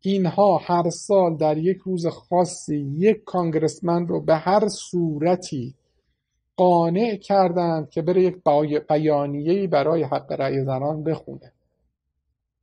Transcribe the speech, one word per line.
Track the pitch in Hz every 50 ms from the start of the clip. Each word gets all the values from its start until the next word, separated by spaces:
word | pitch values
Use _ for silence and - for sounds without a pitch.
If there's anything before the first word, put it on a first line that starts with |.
اینها | _ 190 196 196 185 170 - - 202 202 180 156
هر | - - 175 175 170 175
سال | 170 - - - 202 196 185 170 165
در | 151 160 151 151 156
یک | 160 185 190 185
روز | _ 185 185 175 165 165
خاصی | 151 - _ _ 175 175 180 165 170 - - - 151 147
یک | 143 139 139 156 185 214 214 214 _
کانگرسمن | - - 180 175 165 151 160 156 151 151 - - 175 170 175 175 170
رو | 175 165
به | 151 156 160
هر | 156 151 175 190 214 214 208
صورتی | - - - - - 180 170 160 151 147 151 170 180 180 180 - - 135 117 127 135 _ _ _ _ _ _ _ _ _ _ _ _ _ _ _ _
قانع | - 185 180 175 170 170 165 170 185 226 240 214
کردند | 190 - - 202 196 190 180 170 180 175 170 165 160 151 147
که | _ 165
بره | 160 160 180 185
یک | 185 180 180 180 _
بای-، | 160 147 147 151 151 147 151
بیانیه‌ای | 151 _ 156 151 156 156 151 143 143 143 143 143 147 160 175 202 196 180
برای | 160 143 139 151 165 165 151
حق | 135 147 139 135 -
رأی | 151 147 135 135 135 139 131
زنان | 135 135 131 139 147 156 156 151
بخونه. | 160 156 - - - 139 139 - - _ _ _ _ _ _ _ _ _ _ _ _ _ _ _ _ _ _ _ _ _ _